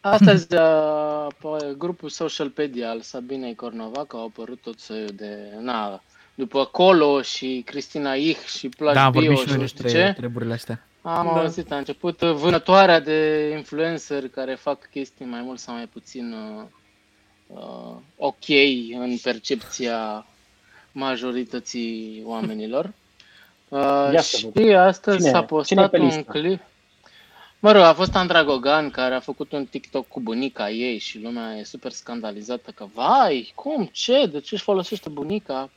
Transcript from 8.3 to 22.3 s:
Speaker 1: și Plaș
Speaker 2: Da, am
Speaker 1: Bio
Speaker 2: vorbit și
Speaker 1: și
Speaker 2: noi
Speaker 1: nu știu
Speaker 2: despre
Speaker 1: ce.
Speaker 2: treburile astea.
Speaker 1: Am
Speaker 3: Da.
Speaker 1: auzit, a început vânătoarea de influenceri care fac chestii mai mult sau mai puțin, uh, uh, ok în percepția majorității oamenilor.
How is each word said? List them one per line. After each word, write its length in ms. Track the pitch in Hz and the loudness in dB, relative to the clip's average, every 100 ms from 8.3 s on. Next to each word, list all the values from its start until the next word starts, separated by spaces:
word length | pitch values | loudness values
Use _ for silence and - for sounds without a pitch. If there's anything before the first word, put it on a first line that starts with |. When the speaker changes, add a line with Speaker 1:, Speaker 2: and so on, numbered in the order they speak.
| - - | -4 -8
Speaker 1:
și 240 | - 131 | -12 -12
Plaș 240 | - 151 | -4 2
Speaker 2:
Da, 100 | 139 135 | 4 6
am 60 | |
Speaker 1:
Bio 80 | 127 | 4
Speaker 2:
vorbit 160 | 156 139 | 4 2
și 60 | |
Speaker 1:
și 60 | 131 | 2
Speaker 2:
noi 100 | 135 | -2
Speaker 1:
nu 80 | 127 | -2
știu 160 | - | -4
Speaker 2:
despre 220 | 123 117 190 | 0 2 2
Speaker 1:
ce. 60 | 190 | 0
Speaker 2:
treburile 360 | 123 120 117 | -8 -6 -6
astea. 340 | 117 - 117 _ _ | -8 -8 -12 _ _
Speaker 1:
Am 240 | 170 170 170 | -6 -2 0
Speaker 3:
Da. 60 | 165 | 0
Speaker 1:
auzit, 320 | 160 165 - | 0 -4 -8
a 60 | 143 | -8
început 420 | 139 143 180 165 | -8 -6 -6 -2
vânătoarea 760 | 170 151 160 170 - 190 190 165 | -2 2 2 0 6 8 8 6
de 500 | 143 156 156 151 151 151 | 4 0 2 0 -2 -4
influenceri 720 | 143 147 165 160 - 143 131 | -8 -4 -2 -4 -6 -8 -8
care 260 | - 131 127 | -10 -8 -6
fac 340 | - 139 _ | -6 -8 _
chestii 360 | 143 135 _ 127 | -12 -12 _ -12
mai 160 | 120 | -10
mult 180 | 123 127 | -12 -14
sau 140 | - 120 | -12 -12
mai 100 | 117 | -14
puțin, 460 | 117 - 131 120 | -18 -18 -14 -12
uh, 300 | 113 107 107 107 _ _ _ _ _ _ _ _ | -12 -14 -16 -18 _ _ _ _ _ _ _ _
uh, 480 | - 123 - 120 120 _ _ | -20 -16 -16 -16 -18 _ _
ok 320 | 143 - - 143 139 127 113 123 | -6 -6 2 4 4 2 -6 -8
în 180 | 123 120 | -6 -6
percepția 1000 | 127 113 - 131 - - 120 117 110 107 - _ _ _ _ _ _ | -6 -6 -6 -8 -8 -8 -6 -6 -8 -10 -14 _ _ _ _ _ _
majorității 1300 | 139 135 120 127 123 120 127 - 123 117 113 110 110 | -8 -6 -4 -6 -6 -6 -10 -10 -8 -8 -8 -12 -14
oamenilor. 680 | 110 | -10